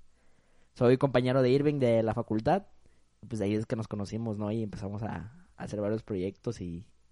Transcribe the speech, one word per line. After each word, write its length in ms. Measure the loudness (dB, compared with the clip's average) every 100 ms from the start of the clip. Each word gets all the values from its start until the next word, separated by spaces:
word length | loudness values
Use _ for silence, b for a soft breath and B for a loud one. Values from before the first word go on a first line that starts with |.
| -20 _ -20 _ _ _ _
Soy 240 | 2 4 6
compañero 460 | 4 2 2 4
de 80 | 4
Irving 260 | 4 4 2
de 240 | 4 4
la 140 | 2 0
facultad, 500 | -2 0 2 0 -2 -16 -20 _ _ _ -10
pues 100 | -4
de 80 | -2
ahí 80 |
es 140 | -2 -2
que 80 | -6
nos 120 | -6
conocimos, 520 | -8 -6 -6 -6 -4
¿no? 120 | -4
Y 120 | -4
empezamos 400 | -6 -8 -8 -6
a, 440 | -8 -8 -12 -18 -20 -16
a 60 |
hacer 160 | -8 -4
varios 220 | -2 -4
proyectos 580 | -4 -4 -4 -6 -8 -8
y 280 | -10 -10 -14 _ _